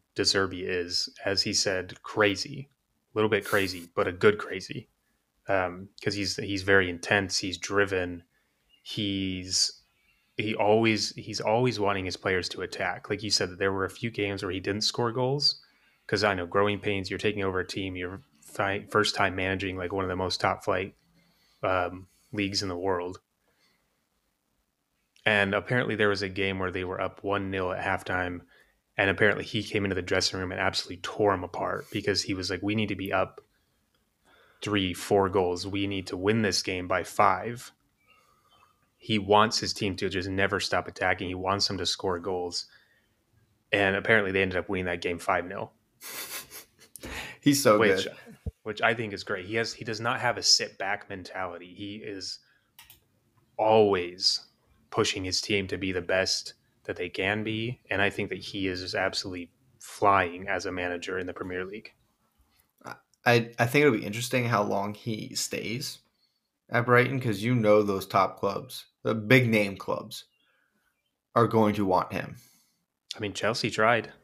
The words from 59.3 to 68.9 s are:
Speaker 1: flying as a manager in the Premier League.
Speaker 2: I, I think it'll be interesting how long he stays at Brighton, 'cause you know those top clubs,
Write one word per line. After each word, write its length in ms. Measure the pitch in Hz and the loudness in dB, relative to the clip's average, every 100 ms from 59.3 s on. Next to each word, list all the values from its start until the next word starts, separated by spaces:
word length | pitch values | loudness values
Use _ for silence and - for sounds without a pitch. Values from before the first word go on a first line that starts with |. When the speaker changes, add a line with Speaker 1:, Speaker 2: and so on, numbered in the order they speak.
| 90 87 _ _ _ | -8 -12 _ _ _
Speaker 1:
flying 720 | - - 104 98 87 87 98 | -16 2 4 6 4 -4 -6
as 180 | 92 92 | -4 -4
a 60 | |
manager 460 | 90 90 87 92 92 | -4 -4 -4 -6 -6
in 80 | 90 | -6
the 60 | |
Premier 320 | 85 92 90 | -8 -8 -6
League. 300 | 92 107 - _ _ _ _ _ _ _ _ _ - - _ _ | -8 -10 -16 _ _ _ _ _ _ _ _ _ -18 -18 _ _
Speaker 2:
I, 280 | 120 120 117 - | 4 4 4 0
I 80 | 120 | 2
think 200 | 147 147 | 4 4
it'll 100 | 113 | 4
be 80 | |
interesting 420 | - 107 120 131 120 | 0 -6 -2 -2 2
how 160 | 113 | 2
long 300 | 104 101 101 | 2 0 -2
he 420 | 104 - 110 - | -6 -6 -6 -6
stays 640 | - - - - 123 - - _ _ _ _ _ _ - | -6 -6 -6 -4 -6 -8 -12 _ _ _ _ _ _ -2
at 180 | 117 120 | 0 6
Brighton, 340 | 120 127 131 | 6 4 0
'cause 220 | 123 98 | -2 0
you 120 | 113 | 2
know 280 | 127 107 104 | 4 6 6
those 240 | 104 95 - | 6 0 2
top 320 | 101 92 - | 2 2 2
clubs, 480 | 101 98 - - - | -4 -4 -8 -16 -18